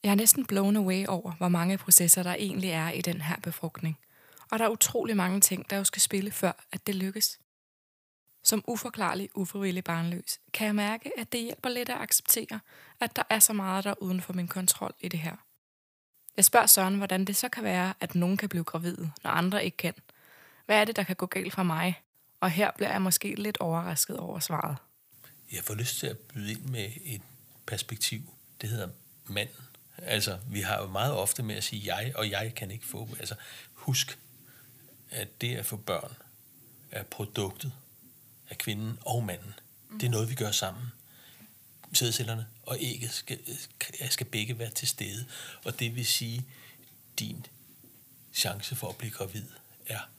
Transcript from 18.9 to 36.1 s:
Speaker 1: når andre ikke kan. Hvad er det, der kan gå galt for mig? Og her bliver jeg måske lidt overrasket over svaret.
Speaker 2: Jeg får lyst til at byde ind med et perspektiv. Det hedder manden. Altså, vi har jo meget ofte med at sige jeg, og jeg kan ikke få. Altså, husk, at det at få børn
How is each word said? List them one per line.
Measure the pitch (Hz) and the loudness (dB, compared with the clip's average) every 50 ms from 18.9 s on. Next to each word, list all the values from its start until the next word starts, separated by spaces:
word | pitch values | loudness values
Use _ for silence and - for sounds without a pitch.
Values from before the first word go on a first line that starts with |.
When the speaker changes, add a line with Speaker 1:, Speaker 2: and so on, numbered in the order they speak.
| 180 - 170 160 147 - - | -4 -4 -6 -6 -8 -6 -2
Speaker 1:
når | - | 0
andre | - 165 170 185 196 208 - | 2 2 4 2 2 2 0
ikke | 180 - _ | 0 -2 _
kan. | - 170 - - - _ - _ - - - - - - - - - | -4 -4 -4 -4 -14 _ -20 _ -20 -20 -20 -20 -20 -20 -20 -20 0
Hvad | - 208 214 | 4 6 6
er | 214 | 6
det, | 214 226 | 4 2
der | - 196 | 0 0
kan | - 185 | 0 0
gå | - - | -2 -2
galt | 180 - 190 190 175 - | -2 -2 -2 -4 -2 -2
for | - 190 | 2 2
mig? | 175 160 156 165 180 180 - _ _ _ _ _ _ _ _ | 2 2 2 2 0 0 -2 _ _ _ _ _ _ _ _
Og | - 185 | 0 2
her | 160 170 208 - - | 4 4 4 2 4
bliver | - 208 202 | 0 -2 0
jeg | - 196 | 2 2
måske | 190 185 180 - - 202 - | 2 4 2 2 0 -2 -4
lidt | 202 202 208 208 - | -4 -4 -4 -2 -2
overrasket | - 165 165 165 170 180 170 147 - - - - | 0 0 0 0 -2 -2 0 0 0 -2 -2 -8
over | 170 170 - - | -6 -6 -6 -4
svaret. | 151 - 170 151 - - 147 127 - _ _ _ _ _ - - - - - - - - | -4 -2 -2 -2 -2 -2 -4 -6 -8 _ _ _ _ _ -20 -20 -20 -20 -20 -20 -20 -12
Speaker 2:
Jeg | - 98 - | -10 -8 -6
får | - 107 | -6 -4
lyst | 107 120 123 - - | -2 -2 -2 -2 -2
til | - 131 | -4 -4
at | - 113 | -6 -6
byde | - - - 113 104 104 | -12 -12 -10 -8 -6 -6
ind | 110 - | -6 -6
med | - 135 127 117 101 98 113 - - | -6 -6 -4 -4 -4 -6 -8 -10 -10
et | 156 123 98 - - - - - - - - - | -10 -10 -10 -12 -14 -20 -20 -20 -20 -20 -16 -10
perspektiv. | - - 101 - - 117 110 - - - 110 147 - - - - - - - | -8 -6 -6 -6 -6 -4 -2 -2 -2 -2 -4 -10 -12 -16 -20 -20 -20 -16 -10
Det | - 107 | -6 -6
hedder | 113 113 98 90 - - - - - - - | -4 -4 -4 -6 -8 -14 -20 -20 -20 -20 -14
manden. | - 98 101 107 - - - - - - - - - - - | -6 -4 -4 -4 -4 -6 -18 -20 -20 -20 -20 -20 -20 -18 -14
Altså, | 180 - 110 107 104 104 95 90 101 131 | -6 -2 0 0 0 0 -4 -6 -8 -6
vi | 104 104 | -4 -4
har | 98 95 107 101 | -2 0 -2 -2
jo | 98 95 | -2 -4
meget | 92 95 110 139 143 | -2 0 0 0 2
ofte | 101 95 - - - 127 | 0 0 0 0 -2 -2
med | 107 107 | -4 -4
at | 104 104 | -4 -4
sige | - - 107 104 101 85 | -6 -6 -6 -6 -4 -4
jeg, | 95 107 127 127 | -4 -4 -4 -4
og | 107 107 107 | -2 -2 -2
jeg | 98 98 110 110 110 | -2 -2 -4 -4 -6
kan | - - 95 | -6 -8 -8
ikke | 98 113 - | -8 -10 -10
få. | - - - 113 110 110 - | -10 -10 -10 -10 -10 -10 -10
Altså, | - - 110 - - - - - - - - | -10 -10 -10 -10 -12 -16 -16 -18 -18 -20 -20
husk, | - - - 135 - - - - - - - - - - - - - - - - - - - - - - - | -10 -2 0 2 2 0 -2 -4 -14 -16 -20 -20 -20 -20 -20 -20 -20 -20 -20 -20 -20 -20 -20 -20 -20 -20 -14
at | - 123 101 95 - - | -8 -8 -8 -8 -8 -4
det | - 120 123 | -4 -2 -2
at | 117 110 | -2 -4
få | - - 104 | -4 -6 -6
børn | - - 95 78 - - | -4 -2 -2 -2 -2 -6